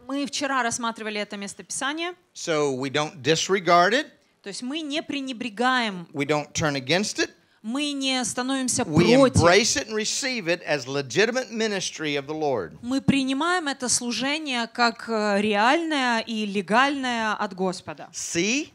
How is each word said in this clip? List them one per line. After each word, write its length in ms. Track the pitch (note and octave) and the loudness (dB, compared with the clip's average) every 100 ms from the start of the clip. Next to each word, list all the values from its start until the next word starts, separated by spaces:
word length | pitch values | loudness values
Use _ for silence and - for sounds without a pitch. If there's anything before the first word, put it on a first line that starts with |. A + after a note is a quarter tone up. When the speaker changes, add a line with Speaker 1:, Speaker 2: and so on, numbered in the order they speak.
| B3 | -10
Speaker 1:
Мы 180 | C#4 C#4 | -6 -6
вчера 360 | - C#4 C4+ | -4 -4 -2
рассматривали 580 | A#3 A#3 A#3 A3+ G#3+ G#3 | -2 -2 -6 -6 -6 -6
это 160 | G#3 G3+ | -6 -8
местописание. 800 | G3+ - F3+ - C4+ D#4+ E4+ F4+ _ | -12 -14 -10 -6 -4 -4 -6 -8 _
Speaker 2:
So 400 | - - D#3 D3 | -10 -2 0 0
we 140 | B2+ C#3 | 0 -2
don't 300 | C#3 D3+ D#3 | -2 -2 -2
disregard 680 | C3 D#3+ - G3 F3 F3 F3+ | 0 2 2 0 6 6 6
it. 140 | B3 D4+ - _ _ | 4 -2 -10 _ _
Speaker 1:
То 60 | G3+ | -14
есть 140 | F#3 | -10
мы 180 | B3 D#4 | -8 -8
не 220 | D4+ D4 | -6 -6
пренебрегаем. 1040 | E4 C#4+ C4 A3+ B3 G3+ B3 B3+ A3+ F#3 - | -4 -6 -6 -8 -8 -2 0 0 -2 -6 -8
Speaker 2:
We 100 | C#3 | -4
don't 280 | C#3+ D3+ D3 | 0 0 -2
turn 200 | - D#3+ | -2 0
against 440 | C#3 B2 E3+ G#3+ - | 0 0 0 0 -4
it. 120 | E4+ - _ _ | -6 -6 _ _
Speaker 1:
Мы 280 | G#3+ C4 D4 | -6 -4 -4
не 320 | C#4 C4+ C4 | -2 -2 -2
становимся 580 | B3 - B3+ C4+ C4 - | -2 -4 -2 -2 -2 -2
Speaker 2:
We 340 | A#3 D#3 F3+ B3+ | 2 4 6 8
Speaker 1:
против. 240 | C4 - | 8 6
Speaker 2:
embrace 340 | E3 F#3+ A#3 C#4+ | 8 8 6 0
it 120 | G#3+ | -2
and 60 | G#3+ | -2
receive 500 | G#3+ - C4+ B3 E3 | -2 -2 -4 -2 -2
it 160 | F3 | -2
as 240 | - D3+ B2+ | 0 -2 -2
legitimate 640 | C#3 C#3 B2+ A3 B3 B3+ | -4 -2 2 2 2 -4
ministry 640 | A3+ A3 G3 E3+ - D3+ C#3+ | -2 -2 -2 -4 -6 -4 -2
of 100 | C3+ | -4
the 60 | |
Lord. 440 | D#3 D3+ A#2+ E2+ - | -4 0 0 -4 -8
Speaker 1:
Мы 200 | A#3+ C4+ | -4 -2
принимаем 680 | C4+ C#4 C4 C4+ E4 F4+ D4 | 2 2 2 0 0 0 -2
это 220 | C4+ A#3+ | -4 -2
служение 800 | - A#3+ A3 C4 D4+ D4+ B3 A3+ | -2 -2 -4 -2 -4 -4 -4 -4
как, 400 | - A#3 A3+ - | 0 0 0 -4
э, 320 | A3+ G#3 G3+ | -2 2 2
реальное 800 | G#3+ G3+ A3+ D#4 D#4+ D4 B3 A3+ | 2 4 4 4 2 0 0 0
и 260 | A3+ A3 G#3+ | -2 -4 -2
легальное 840 | G3 F3 A3 C#4 C#4+ B3+ A#3 A3 | -2 0 2 4 2 -2 -2 -2
от 220 | G3+ G#3 | -2 -4
Господа. 540 | F#3 F#3+ F3 - D3+ D3 | -2 -4 -4 -8 -14 -14
Speaker 2:
C. 560 | - - E3 G3 C4+ F4+ | -10 -6 -2 0 0 -4